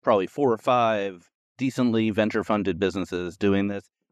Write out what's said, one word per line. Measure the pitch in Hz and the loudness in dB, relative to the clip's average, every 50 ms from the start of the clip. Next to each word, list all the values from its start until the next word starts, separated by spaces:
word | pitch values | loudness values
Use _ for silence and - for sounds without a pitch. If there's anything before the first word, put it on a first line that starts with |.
| - | 0
probably | 135 117 101 92 85 | 2 2 2 2 -2
four | - - 143 127 113 | -2 0 0 0 0
or | 107 | 0
five | - 143 127 123 117 113 110 104 98 98 92 87 87 _ _ _ _ _ _ - | 0 0 2 2 2 2 0 -2 -4 -6 -8 -12 _ _ _ _ _ _ _ -6
decently | 131 135 - - 127 120 110 113 110 110 | -6 -4 -2 0 0 2 2 2 2 2
venture-funded | 104 101 107 107 - 113 101 - 110 104 98 98 90 80 | 2 2 0 0 0 -2 -2 0 -2 -2 0 -2 -2 0
businesses | 98 92 85 98 90 - - 87 90 87 80 | 0 -2 -2 -2 -6 -6 -6 -6 -6 -6 -6
doing | - - 101 98 98 98 101 | -2 2 2 2 2 0 -2
this. | 101 101 - _ _ _ _ _ | -4 -8 -12 _ _ _ _ _